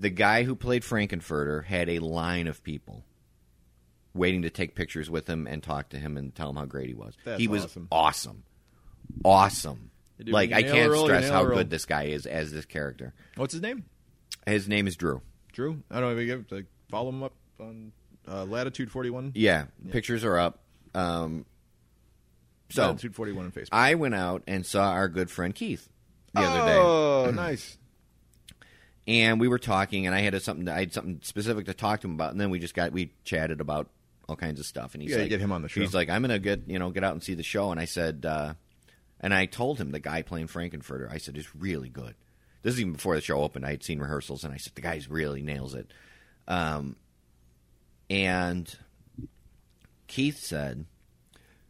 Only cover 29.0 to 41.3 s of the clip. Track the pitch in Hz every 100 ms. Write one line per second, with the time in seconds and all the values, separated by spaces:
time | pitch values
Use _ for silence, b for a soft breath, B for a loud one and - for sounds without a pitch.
29 | - 117 113 113 123 123 - 95 98 98
30 | 92 92 101 98 101 78 90 82 95 -
31 | 90 80 - - 104 107 98 92 107 107
32 | 95 80 80 90 101 92 85 - 85 90
33 | 87 - - 82 80 76 73 76 - _
34 | _ _ - 80 82 71 71 - 60 73
35 | 73 135 104 104 101 90 76 - 98 92
36 | 80 95 127 107 98 101 - 92 90 90
37 | 95 82 - 87 80 104 101 85 82 -
38 | 82 76 78 78 76 78 _ _ _ _
39 | _ _ 95 95 95 - 123 143 76 73
40 | 73 80 78 85 82 87 85 78 - 67
41 | 60 76 -